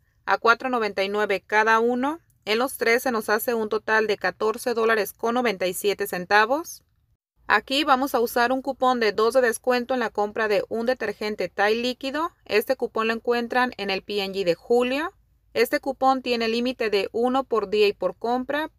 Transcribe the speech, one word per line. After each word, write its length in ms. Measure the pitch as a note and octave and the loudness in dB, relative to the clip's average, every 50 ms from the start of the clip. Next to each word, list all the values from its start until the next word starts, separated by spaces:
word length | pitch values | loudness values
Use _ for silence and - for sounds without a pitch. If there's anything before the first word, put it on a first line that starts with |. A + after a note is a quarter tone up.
| _ _ _ _ _ | _ _ _ _ _
a 120 | - G3 - | 0 0 2
cuatro 320 | - A3+ A#3 A#3 - B3+ | 4 4 4 4 2 -2
noventa 320 | B3+ A#3+ A3 G#3 G3+ G3+ F#3+ | -2 0 -2 -2 -2 -2 -2
y 60 | G3 | 0
nueve 320 | G3+ G#3 G#3+ G3+ G3 F#3 - | 0 0 0 0 0 -2 -2
cada 340 | - G#3+ G#3+ G#3+ A3+ A3+ A3+ | 0 2 2 4 4 4 4
uno. 400 | A#3 A#3+ B3 B3 B3+ C#4+ D#4+ E4+ _ _ _ _ - | 4 2 0 0 -2 -4 -4 -6 _ _ _ _ -4
En 120 | G3 G#3+ A3+ | -2 0 0
los 200 | B3 C#4 - - | 0 -2 -4 -2
tres 240 | A3+ A3+ A#3 C4 - | 0 2 2 2 2
se 80 | C4+ | 0
nos 180 | A#3 A3+ A3 - | -2 -2 0 0
hace 240 | G#3 A3+ - B3+ A#3+ | 0 0 0 0 -2
un 160 | A3+ A3 G#3+ | -2 -2 -2
total 380 | A3 G#3+ - - A3 A3 A3 | -2 -4 -2 0 2 2 2
de 100 | G#3+ G3+ | 2 0
catorce 560 | - - F#3 F3+ - G#3+ G#3+ A3 A#3+ - B3+ A#3 | -2 -2 -4 -2 -2 -2 -2 -2 -2 -2 -4 -2
dólares 400 | A3+ A3 A3+ A3+ G#3+ F#3+ F#3 - | 0 2 2 2 2 0 -2 -6
con 220 | _ - A#3 A#3 | _ -4 -2 0
noventa 320 | B3+ A#3+ A#3 G3 F3+ F#3+ | 0 0 0 0 -2 -2
y 80 | F3+ F3+ | -4 -4
siete 320 | - - G3+ F#3+ - G3+ | -2 -2 -2 -2 -2 -4
centavos. 760 | G3+ - F3+ F3+ - G3+ G#3+ A3 A3 C4+ D#4 E4+ - - - _ _ _ _ _ _ _ _ _ _ _ _ _ | -6 -6 -6 -2 2 2 4 4 2 0 -2 -4 -6 -14 -20 _ _ _ _ _ _ _ _ _ _ _ _ _
Aquí 380 | - - G#3+ - - C4+ C#4+ D#4 | 0 0 0 0 0 -2 0 2
vamos 300 | D4 C4+ B3+ C4+ C#4 - | 2 2 2 2 0 0
a 60 | A#3+ | 0
usar 300 | A#3 A#3 - B3 A#3+ A#3+ | 0 0 0 0 2 2
un 120 | C4 C4+ - | 0 -2 -4
cupón 380 | C#4 B3+ - C4 B3+ B3+ A#3+ | -6 -4 0 0 0 2 2
de 120 | A3+ G#3 F#3+ | 0 0 2
dos 220 | G#3+ A3 A#3 A#3 | 2 0 2 4
de 80 | C4 B3 | 4 2
descuento 500 | A#3 - - - B3+ B3 B3 A#3+ - C4 | 2 0 -2 -2 -2 0 0 0 -2 -2
en 80 | B3+ | -2
la 80 | A3+ G#3 | -2 -2
compra 400 | - G#3+ G#3 G#3 G#3 A#3 A3 G#3 | -2 -2 -4 -2 -2 -2 -2 0
de 160 | G#3+ F#3 - - | 0 0 0 -2
un 160 | G#3 A3+ A3+ | -4 -4 -2
detergente 640 | A#3 B3+ - A3+ G#3 G#3 - A3 G#3+ G#3+ - F#3+ F3 | -2 -2 -2 -4 -6 -6 -4 -6 -6 -4 -4 -6 -6
Tide 240 | - - G3+ G#3 A3 | -2 0 2 2 2
líquido. 580 | A#3 A#3+ B3+ B3 - - C4+ C4 D4 E4 F4+ - _ _ | 0 -2 -4 -4 -4 -6 -6 -4 -4 -4 -6 -8 _ _
Este 280 | - G3+ G#3+ - - C4 | -2 0 0 0 0 -2
cupón 340 | - B3 A3 - A3+ A3 A3 | -2 -4 -4 -2 -2 -2 -2
lo 40 | A3+ | -2
encuentran 600 | A#3 - A#3+ A#3+ A#3+ A#3 A#3 B3 B3 B3+ B3 - | -2 -2 -2 -2 -2 -2 -2 0 0 0 0 -2
en 140 | - G3+ G3 | -4 -6 -4
el 120 | F#3+ F#3 - | -4 -6 -6
P 200 | - G3+ G#3 G3 | -6 -4 -4 -4
N 120 | G3 F#3+ | -4 -4
G 100 | G3 F#3+ | -2 0
de 100 | F3 E3 | 0 0
Julio. 580 | - - - A#3+ B3 B3 B3 C4+ C#4+ D#4+ F#4 - _ _ _ _ _ _ _ - | -2 0 0 2 2 2 2 0 -2 -4 -4 -8 _ _ _ _ _ _ _ -2
Este 260 | A3 A#3+ - - C#4+ | 0 0 0 0 -2
cupón 440 | - C#4 B3+ - C4 C4+ C4+ C4 - | -4 -4 -4 0 2 2 2 2 0
tiene 260 | B3 A#3+ A#3 A#3 A3+ | -2 -2 0 0 0
límite 400 | A3+ A#3+ A#3+ B3+ B3+ - A#3 G#3+ | 0 0 0 -2 -2 -2 -2 0
de 220 | G3+ G3+ F#3+ - - | 0 0 0 0 -2
uno 320 | A3+ A#3+ B3+ B3 C4+ C4 | 0 0 0 0 0 -2
por 240 | - A#3+ G#3+ G#3 F#3+ | 0 -2 -2 -2 0
día 180 | G3+ G#3 G#3 | 2 2 2
y 60 | G3+ G#3 | 2 2
por 240 | - F#3 F3+ - | 0 -4 -4 -4
compra, 540 | _ - A3+ A#3+ B3+ B3+ - C#4 D4 D#4+ D4+ _ | _ -4 -2 -2 -2 -2 -4 -4 -4 -4 -6 _